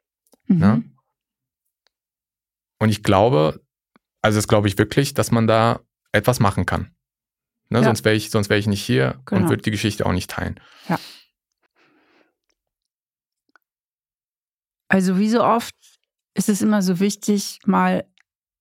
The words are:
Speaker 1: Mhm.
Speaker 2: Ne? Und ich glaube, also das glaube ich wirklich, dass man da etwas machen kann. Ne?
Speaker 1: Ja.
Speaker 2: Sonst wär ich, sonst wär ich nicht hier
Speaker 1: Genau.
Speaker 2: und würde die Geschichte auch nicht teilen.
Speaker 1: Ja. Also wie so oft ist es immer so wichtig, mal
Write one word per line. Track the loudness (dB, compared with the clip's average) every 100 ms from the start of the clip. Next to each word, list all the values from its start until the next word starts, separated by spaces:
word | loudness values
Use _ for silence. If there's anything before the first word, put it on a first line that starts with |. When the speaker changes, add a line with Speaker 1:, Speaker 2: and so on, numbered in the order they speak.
| _ _ _ _ -2
Speaker 1:
Mhm. | 2
Speaker 2:
Ne? | 2 2 -4 _ _ _ _ _ _ _ _ _ _ _ _ _ _ _ _ _ _ -4
Und | -2
ich | 0
glaube, | 2 4 4 2 0 -4 _ _ _ _ _ _
also | 0 0
das | 2
glaube | 2 2
ich | 0
wirklich, | 0 0 -2
dass | -2 0
man | 0 2
da | 2 2 -2 _ _ _
etwas | 0 0 2
machen | 0 0 -4
kann. | -4 -8 _ _ _ _ _ _ _ _
Ne? | 0
Speaker 1:
Ja. |
Speaker 2:
Sonst | 0 0
wär | 0
ich, | 0 -2
sonst | -4 0
wär | 0
ich | 0
nicht | -2
hier | -2 -2 -2 -4
Speaker 1:
Genau. | -4 0
Speaker 2:
und | 0
würde | -2
die | -2
Geschichte | -2 -4 -2 -2
auch |
nicht | -4 -6
teilen. | -8 -8 -10 -18 -14 -6
Speaker 1:
Ja. | -6 -8 -20 _ _ _ _ _ _ _ _ _ _ _ _ _ _ _ _ _ _ _ _ _ _ _ _ _ _ _ _ _ _ _ _ _ _ _ _ -2
Also | 0 2 0
wie | 2
so | 2
oft | 2 0 -4 -14 _ _ _ _ _
ist | -4 -2
es | 0
immer | 0 0
so | 0 0
wichtig, | -2 -2 -2 -2 -4 -4
mal | -2 0 0 -2 -6 _ _ _ _ _